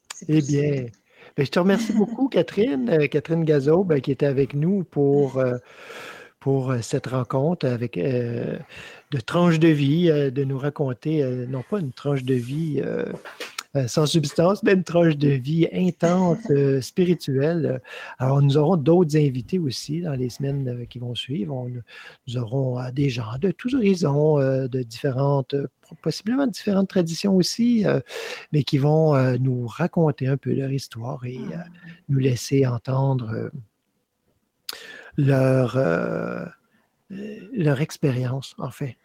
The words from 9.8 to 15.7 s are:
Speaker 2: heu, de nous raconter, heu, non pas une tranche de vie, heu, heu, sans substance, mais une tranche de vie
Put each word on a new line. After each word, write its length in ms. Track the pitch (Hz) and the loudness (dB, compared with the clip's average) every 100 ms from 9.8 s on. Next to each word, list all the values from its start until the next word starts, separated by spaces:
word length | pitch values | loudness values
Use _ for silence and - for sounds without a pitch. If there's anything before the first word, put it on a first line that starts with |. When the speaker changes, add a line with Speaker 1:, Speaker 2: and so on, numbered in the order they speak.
| 139 160 175 | 4 4 4
Speaker 2:
heu, 200 | 147 139 | 4 2
de 120 | 131 135 | 0 -2
nous 120 | 135 | -2
raconter, 640 | 147 143 135 120 151 156 | -4 -4 -4 -4 -2 0
heu, 220 | 131 127 123 | 0 -2 -6
non 160 | 131 | -8
pas 160 | - 208 | -4 -4
une 120 | 139 | -4
tranche 300 | - 143 139 | -6 -2 -2
de 120 | 127 127 | 0 -2
vie, 460 | 120 147 160 135 - | -2 -4 -2 -2 -4
heu, 220 | - - - - - - - - 139 | -4 -6 -10 -14 -16 -14 -14 -6 -4
heu, 100 | 120 | -2
sans 180 | - 147 | 0 2
substance, 560 | 170 147 - 170 208 | 2 0 2 2 4
mais 100 | 220 | 4
une 100 | 190 170 | 2 2
tranche 320 | 170 165 147 | 4 4 4
de 120 | 147 | 2
vie 380 | 139 127 165 160 | 2 0 0 0